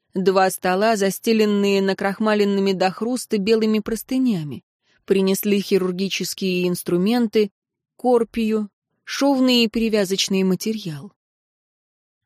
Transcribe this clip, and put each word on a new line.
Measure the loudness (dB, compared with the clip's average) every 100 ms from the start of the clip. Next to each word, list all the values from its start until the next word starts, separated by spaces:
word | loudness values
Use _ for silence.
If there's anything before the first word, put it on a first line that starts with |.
| _
Два | -4 0 2 2
стола, | 0 -2 0 0 0
застеленные | -2 -2 0 2 2 2 2 2
накрахмаленными | 0 -2 -4 -2 0 2 2 0 0
до | 0 0
хруста | -2 -4 -6 -2 -2
белыми | 2 2 2 -2
простынями. | -2 -8 -4 -2 0 -2 -4 -12 -16 _ _ _ -2
Принесли | 2 2 0 0 0
хирургические | 2 0 0 -4 -4 -4 -8 -6 -2 0 -2
инструменты, | -2 -2 0 2 0 0 0 -2 _ _ _ _ _
корпию, | 0 2 0 -2 -2 -2 -4 _ _ _ -10
шовный | -2 2 4 4 4
и | 2
перевязочный | 0 0 0 0 -2 0 0
материал. | 2 0 -2 -6 -8 -12 -14 _ _ _ _ _ _ _ _ _ _ _